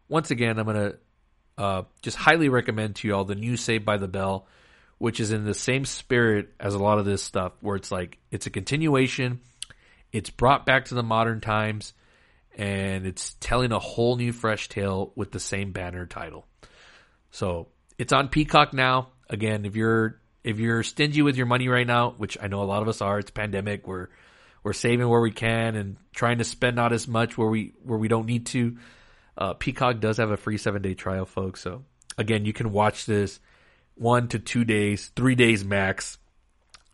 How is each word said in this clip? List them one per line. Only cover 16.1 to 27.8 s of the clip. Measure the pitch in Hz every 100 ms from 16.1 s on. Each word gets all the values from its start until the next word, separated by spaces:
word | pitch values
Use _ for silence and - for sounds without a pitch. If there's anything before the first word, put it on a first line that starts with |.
| - - - - _ - _ - - _ _ _
So | - 101 85 82 _ _ _
it's | 123
on | 135 139
Peacock | 151 151 151 147
now. | 135 127 127 127 _ _
Again, | 104 110 107
if | 101 107
you're, | 110 113 113 113 _ _
if | - 107
you're | 113 117
stingy | 107 - 147 147
with | 143 127
your | 123
money | 123 127
right | 123 120
now, | 120 120
which | - 104 -
I | 101
know | 98
a |
lot | 98 101
of | 107
us | 110
are, | 101 104
it's | 98
a |
pandemic, | - 104 98 101 101 -
we're, | 92 90 - - - - _
we're | 104
saving | 110 120 120 123
where | 117
we | 117
can | 101 113 113 113 110
and | 98 98 _
trying | - 120 117
to |
spend | 113 - 123 120
not | 117
as | 117 120
much | 113 117 -
where | 110
we, | 110 104 -